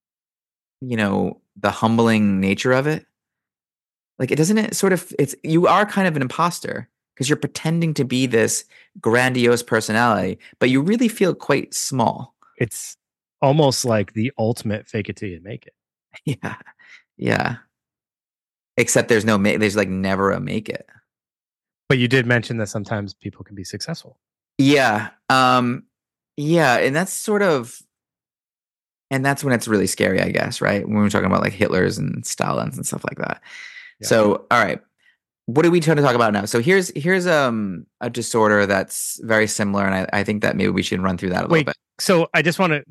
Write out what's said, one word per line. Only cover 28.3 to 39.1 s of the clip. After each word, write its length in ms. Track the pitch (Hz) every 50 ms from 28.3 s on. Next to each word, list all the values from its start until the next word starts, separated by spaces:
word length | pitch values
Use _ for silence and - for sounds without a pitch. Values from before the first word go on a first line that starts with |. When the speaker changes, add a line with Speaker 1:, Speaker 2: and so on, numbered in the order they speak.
| _ _ _ _ _ _ _ _ _ _ _ _ _ _ _ -
Speaker 1:
and 140 | 135 131 131
that's 180 | 139 139 -
when 100 | 147 139
it's 140 | 123 110 -
really 200 | 113 110 98 92
scary, 340 | 92 - - 98 95 95 95
I 100 | 95 92
guess, 300 | 90 - - - - -
right? 260 | 95 98 101 101 -
When 100 | - 107
we're 140 | 104 104 101
talking 160 | 104 98 95
about, 160 | 95 95 90
like, 100 | 87 -
Hitlers 460 | 98 92 - - - 92 98 95 - -
and 240 | - - - -
Stalins 540 | 113 - - - - 50 67 57 57 - -
and 100 | - -
stuff 180 | - - - -
like 140 | - - -
that. 240 | - - - - - - - - - - - - - - - _
Speaker 2:
Yeah. 80 | - -
Speaker 1:
So, 380 | 120 113 107 104 95 - - -
all 120 | 117 120
right. 180 | 107 87 60 - - _ _ _ _ _ _ _ _ _ _ _ _
What 200 | - 117 151 165
are 40 | 170
we 100 | 175 180
trying 160 | 151 160 156
to 60 | 147
talk 120 | 143 135 120
about 180 | 120 117 107
now? 120 | 104 101 101
So 160 | 107 - 117
here's, 300 | 117 165 190 196 180 - -
here's, 320 | 151 139 180 190 185 175
um, 600 | 180 160 147 135 123 113 110 104 98 90 80 - - _ -
a 80 | 120 123
disorder 560 | 117 120 113 - - 113 110 107 104 104 101
that's 560 | 98 98 95 95 - - - - -